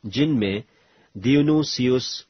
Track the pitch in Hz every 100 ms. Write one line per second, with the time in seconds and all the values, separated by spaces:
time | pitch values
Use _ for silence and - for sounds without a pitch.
0 | 107 104 151 135 101 101 - _ _ _
1 | _ 98 107 143 147 156 143 - 123 127
2 | - -